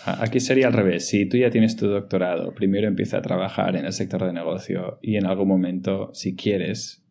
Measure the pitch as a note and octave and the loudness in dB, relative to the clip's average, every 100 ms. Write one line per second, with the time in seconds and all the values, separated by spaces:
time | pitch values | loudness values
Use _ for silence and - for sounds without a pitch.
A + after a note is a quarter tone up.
0 | - - A2+ B2+ B2 C3 B2+ A2 F#2+ F2 | -6 -2 0 0 2 4 4 4 2 0
1 | - G#2 G2 B2 B2 A2 A2 - G#2 G2+ | 0 0 2 2 4 4 2 2 0 0
2 | G2+ F#2+ F2+ E2+ F2+ - G2 G2 G#2+ G2 | 0 0 0 -2 -4 -2 0 2 2 0
3 | F#2+ G2 F#2 F#2 F#2+ - G2 F#2 C#2+ F#2+ | -2 -2 -2 -2 -2 -2 0 0 -2 -4
4 | F#2+ F#2 F#2 E2+ E2 F#2 - F#2+ F#2 - | -4 -2 -2 -4 -4 -6 -4 -6 -6 -6
5 | A2 G#2 F#2 F#2+ G2 F#2+ F#2 F#2 G2 G2 | -2 0 2 2 4 4 2 -2 -2 -4
6 | G2+ - F#2 F#2 - G2 F2+ A2+ - - | -4 -8 -6 -4 0 0 -2 -6 -8 -16
7 | _ | _